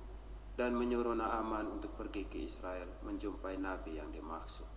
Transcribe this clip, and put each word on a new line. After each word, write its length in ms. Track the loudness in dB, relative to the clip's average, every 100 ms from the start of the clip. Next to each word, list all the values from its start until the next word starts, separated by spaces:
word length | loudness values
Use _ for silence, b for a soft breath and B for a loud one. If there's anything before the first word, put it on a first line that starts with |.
| -10 -10 -8 -8 -6 2
dan 160 | 4 6
menyuruh 400 | 6 6 6 4
Naaman 640 | 4 2 2 2 0 -2
untuk 140 | -4 -4
pergi 320 | -4 -2 -2
ke 140 | -2
Israel 480 | -2 -2 -2 -2 -4 -6 -2
menjumpai 500 | 0 0 -2 -2 0
nabi 400 | 0 0 -2 -4
yang 100 | -4
dimaksud. 560 | -6 -4 -4 -4 -6 -8